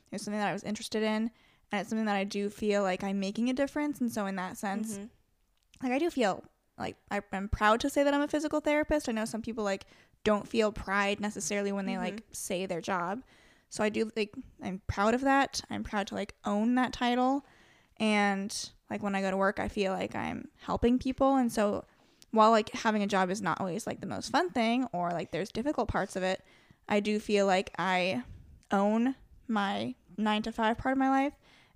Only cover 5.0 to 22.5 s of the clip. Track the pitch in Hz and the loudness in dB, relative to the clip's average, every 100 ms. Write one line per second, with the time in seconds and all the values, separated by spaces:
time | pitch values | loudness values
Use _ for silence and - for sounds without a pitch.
5 | 220 - _ _ _ _ _ - 254 262 | -12 -18 _ _ _ _ _ -8 -2 0
6 | 339 269 208 - - _ _ - - - | 0 2 0 0 -8 _ _ -10 -10 -10
7 | _ 202 - 190 202 - 214 233 277 285 | _ -6 -6 -8 -4 2 4 4 4 4
8 | 285 285 294 302 302 302 302 294 302 302 | 4 2 2 0 0 0 2 2 2 0
9 | 262 220 226 226 233 226 202 196 - - | 0 -4 -4 -6 -6 -4 -2 -4 -8 -20
10 | _ _ 214 208 - 226 214 208 - 202 | _ _ 0 2 2 2 2 0 -2 0
11 | 202 208 208 202 - 202 202 202 190 233 | 2 0 -4 -4 -4 -2 -2 -2 -2 -2
12 | 220 208 - - - 180 185 170 - 185 | -4 -6 -12 -12 -6 -4 -2 -4 -2 -2
13 | 170 226 - - - _ _ - 214 220 | -2 -6 -10 -20 -20 _ _ -2 0 0
14 | 220 220 208 - - - 196 185 - - | -2 -2 -4 -6 -16 -12 -10 -8 -6 2
15 | 214 247 269 277 269 - - 208 220 208 | 2 4 4 4 2 -2 -8 -8 -4 -4
16 | 196 196 202 - 208 208 226 254 240 - | -4 -4 -6 -6 -2 0 2 2 0 0
17 | 247 247 254 277 - - - _ _ - | 0 2 2 0 -4 -20 -20 _ _ -2
18 | 220 208 202 196 202 - - - _ 202 | 2 4 2 0 -4 -8 -10 -14 _ -6
19 | 208 196 190 190 196 - 196 214 190 185 | -2 0 0 2 2 2 -4 0 0 0
20 | - - 78 - - _ - 190 240 254 | -4 -4 -6 -6 -12 _ -6 0 2 2
21 | 262 - 269 269 240 220 208 - - _ | 0 2 4 4 2 2 0 0 -6 _
22 | _ _ - 220 214 | _ _ 0 6 8